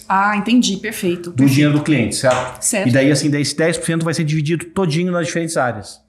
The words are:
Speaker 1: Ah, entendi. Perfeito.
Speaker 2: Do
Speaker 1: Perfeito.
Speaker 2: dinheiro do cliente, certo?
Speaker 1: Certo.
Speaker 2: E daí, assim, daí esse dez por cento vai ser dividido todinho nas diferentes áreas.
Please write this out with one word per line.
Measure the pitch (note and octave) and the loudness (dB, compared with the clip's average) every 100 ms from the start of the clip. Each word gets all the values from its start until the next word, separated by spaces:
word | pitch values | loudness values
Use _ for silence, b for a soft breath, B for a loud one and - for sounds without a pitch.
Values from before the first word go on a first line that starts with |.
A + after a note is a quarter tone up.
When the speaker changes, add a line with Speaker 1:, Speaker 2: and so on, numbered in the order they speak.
| - | -2
Speaker 1:
Ah, | G3 G3+ G#3 | 0 2 0
entendi. | G#3 B3 A3 F#3 | 2 2 2 -4
Perfeito. | G#3+ - F3+ F3 F3 | -6 -4 -4 -4 -4
Speaker 2:
Do | B2+ | 2
Speaker 1:
Perfeito. | C3+ | 4
Speaker 2:
dinheiro | C#3 D3 | 4 4
do | D3 | 2
cliente, | D3+ C3+ G2+ - | 2 0 0 0
certo? | C3 B2+ - - | 2 0 -2 -6
Speaker 1:
Certo. | - G#2 A#2 | -4 0 2
Speaker 2:
E | |
daí, | C3+ C#3 | 2 4
assim, | D3 D3+ | 2 0
daí | C#3+ | 0
esse | C#3 - | -2 0
dez | D#3+ E3 | 0 0
por | - | -2
cento | E3 E3 | -2 -2
vai | |
ser | D#3+ | -2
dividido | D3 D#3 D3 E3 D#3+ | -2 -2 0 -4 -4
todinho | F#3+ F3+ D#3 F3+ | -2 0 0 -2
nas | F3 E3 | -2 -2
diferentes | E3+ E3 D#3+ | -4 -2 0
áreas. | B2+ G#2 - - | -2 -2 -12 -20